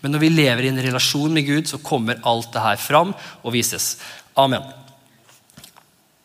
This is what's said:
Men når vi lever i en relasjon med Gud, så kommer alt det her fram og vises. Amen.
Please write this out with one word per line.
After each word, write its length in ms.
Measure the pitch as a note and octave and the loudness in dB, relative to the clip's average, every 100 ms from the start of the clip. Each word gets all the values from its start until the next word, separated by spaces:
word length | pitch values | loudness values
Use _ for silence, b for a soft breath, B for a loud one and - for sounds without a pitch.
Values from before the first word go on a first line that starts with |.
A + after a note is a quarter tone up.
Men 140 | - | -2
når 80 | D3 | 2
vi 80 | D#3 | 4
lever 320 | E3 C#3+ A#2+ | 6 4 2
i 60 | C3 | 0
en 100 | C3 | 0
relasjon 540 | C3 B2+ - D3 D3+ | -2 0 0 0 0
med 100 | D#3+ | 0
Gud, 240 | C#3+ D3 D#3 | 0 0 -2
så 140 | C3+ | -8
kommer 380 | - C#3+ A2+ A#2+ | -4 -2 -2 -2
alt 240 | B2 A#2 A2+ | 0 -2 -2
det 80 | A#2 | -4
her 160 | A2 G2+ | -2 -2
fram 320 | - D3 F3+ G3 B B | 2 2 2 -2 B B
og 100 | - | -4
vises. 460 | A#2+ A2+ E2 - - B B B - | -2 -2 -2 -6 -6 B B B 2
Amen. 240 | C3+ B2 - - - - _ _ _ _ _ - - - _ _ _ _ | 2 2 -4 -20 -20 -20 _ _ _ _ _ -20 -20 -20 _ _ _ _